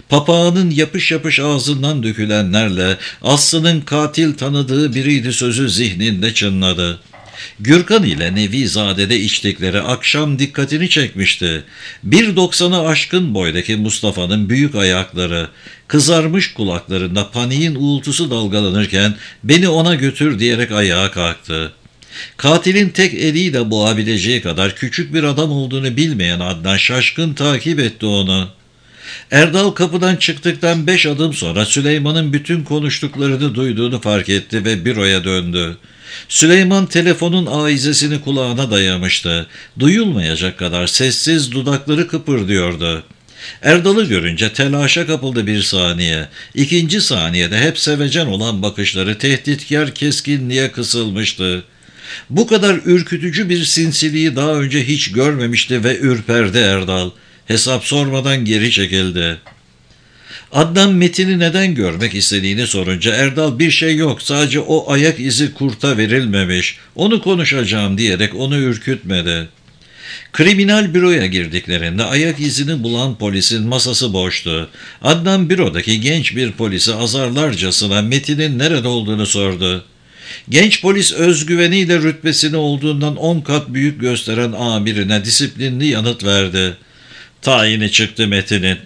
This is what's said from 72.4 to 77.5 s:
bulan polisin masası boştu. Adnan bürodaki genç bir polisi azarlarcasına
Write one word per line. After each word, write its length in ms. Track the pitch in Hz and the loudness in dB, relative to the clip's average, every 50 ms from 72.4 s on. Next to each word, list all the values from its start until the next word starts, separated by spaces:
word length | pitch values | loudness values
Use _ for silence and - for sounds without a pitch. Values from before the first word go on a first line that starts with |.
| 147 143 120 123 143 143 165 151 113 | -4 -4 -2 -2 -2 -2 -4 -4 -4
bulan 340 | 117 117 117 127 135 120 104 | -2 -2 -2 -2 -2 -2 -4
polisin 500 | 107 104 98 95 92 - 113 113 107 113 | -4 -2 0 0 0 0 0 0 -2 0
masası 460 | 123 131 120 127 123 - - 120 95 | 0 0 0 0 -2 -2 -2 -2 0
boştu. 560 | 95 90 90 85 - - 85 82 80 82 - - - - - - - | -2 -2 -2 -4 -4 -4 -4 -4 -4 -6 -8 -12 -18 -20 -20 -18 -6
Adnan 480 | - 127 160 170 165 190 196 196 185 151 | -2 0 0 0 2 2 2 2 2 2
bürodaki 520 | - 180 180 113 - 85 90 - 110 110 | 2 2 2 0 0 -2 -2 0 0 0
genç 340 | 107 135 156 165 139 - - | 0 0 0 0 0 -2 -2
bir 160 | 117 131 117 | -2 -4 -4
polisi 420 | 101 - 117 107 95 90 - 110 113 | -2 -4 -4 -2 -2 0 0 -2 0
azarlarcasına 1080 | 107 117 117 107 135 135 123 120 135 156 151 | -2 -2 -2 -2 -2 -2 -2 -2 -2 -2 -2